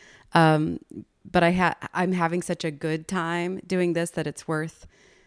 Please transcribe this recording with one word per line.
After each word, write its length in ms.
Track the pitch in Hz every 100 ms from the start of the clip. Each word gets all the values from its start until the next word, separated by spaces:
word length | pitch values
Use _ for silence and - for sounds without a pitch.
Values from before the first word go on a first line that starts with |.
| - - _
um, 460 | 170 160 156 160 - - - - _
But 200 | - 175
I 80 | 170
ha-, 240 | 180 175 - -
I'm 200 | - 185
having 280 | 180 165 175
such 220 | 180 170 165
a 60 |
good 360 | 143 160 160 160
time 520 | 190 165 170 175 190 -
doing 260 | 185 175
this 160 | 165 170
that 140 | 165 151
it's 220 | - -
worth 400 | 156 160 - - _ _ _